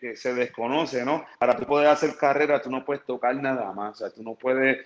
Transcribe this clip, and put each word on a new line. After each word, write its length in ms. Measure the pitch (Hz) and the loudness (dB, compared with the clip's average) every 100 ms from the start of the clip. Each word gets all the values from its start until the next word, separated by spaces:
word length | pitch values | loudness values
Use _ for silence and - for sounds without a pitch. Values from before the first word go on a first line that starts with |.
que 140 | 123 | -12
se 180 | 110 127 | -6 -4
desconoce, 720 | 123 123 - 117 143 147 127 | -2 -2 -2 -2 0 0 -2
¿no? 200 | 123 160 - - | -2 -2 -4 0
Para 160 | 120 123 | 2 2
tú 100 | 131 | 2
poder 220 | 143 147 | 4 6
hacer 260 | 147 156 | 6 2
carrera, 480 | - 143 143 147 143 | 2 2 2 2 2
tú 80 | 127 | 0
no 140 | 131 | -6
puedes 200 | 131 139 | -4 -6
tocar 300 | - 123 120 | -4 -2 -2
nada 380 | 135 139 131 101 | 0 -2 -4 -6
más, 220 | 95 104 | -8 -10
o 100 | 104 | -8
sea, 100 | 98 | -12
tú 80 | - | -10
no 140 | 113 113 | -14 -6
puedes, 420 | 127 131 135 127 | -2 2 2 0